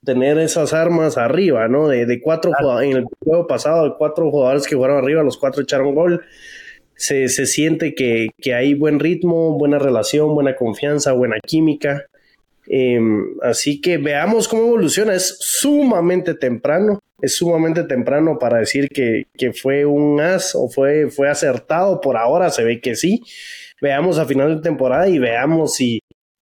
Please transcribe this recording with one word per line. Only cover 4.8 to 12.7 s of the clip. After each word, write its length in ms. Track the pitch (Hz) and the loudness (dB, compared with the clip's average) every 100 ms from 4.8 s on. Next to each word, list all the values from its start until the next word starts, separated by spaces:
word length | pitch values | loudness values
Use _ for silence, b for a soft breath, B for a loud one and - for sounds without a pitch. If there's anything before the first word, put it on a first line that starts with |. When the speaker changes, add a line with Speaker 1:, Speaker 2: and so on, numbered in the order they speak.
| 131 143 | 2 2
Speaker 1:
arriba, 200 | 131 156 | 2 2
los 140 | 147 - | 0 0
cuatro 260 | 139 - | -4 -2
echaron 320 | 131 139 139 139 | -2 0 0 2
gol. 260 | 175 170 B B B B B B _ _ | 2 0 B B B B B B _ _
Se, 320 | - 139 127 | -4 0 0
se 200 | - 131 | 0 -2
siente 480 | - 151 156 160 - | 0 0 0 -2 -2
que, 340 | 127 113 110 - | 0 0 -2 -6
que 160 | 135 | -4
hay 220 | 120 135 143 | 0 0 2
buen 240 | 151 147 | 2 2
ritmo, 580 | 156 175 175 165 165 143 | 0 0 0 2 0 2
buena 220 | 147 143 | 2 2
relación, 560 | 139 117 104 147 151 151 | 2 0 0 0 2 2
buena 200 | 139 131 | 0 0
confianza, 580 | 120 101 143 147 139 | -4 -2 -2 0 0
buena 240 | 127 123 107 - | 0 0 -2 -2
química. 600 | 156 160 147 147 143 - b b b _ _ - | 0 2 0 -2 -4 -8 b b b _ _ -4